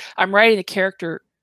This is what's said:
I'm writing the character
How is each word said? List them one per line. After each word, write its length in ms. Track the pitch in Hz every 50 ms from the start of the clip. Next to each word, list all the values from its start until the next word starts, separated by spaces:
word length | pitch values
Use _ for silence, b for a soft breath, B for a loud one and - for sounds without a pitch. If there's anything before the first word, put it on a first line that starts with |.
| B B B
I'm 160 | - 185 196 196
writing 220 | 202 226 226 220
the 60 | 196 180
character 580 | - - 202 185 190 185 - 180 165 160 - - _ _ _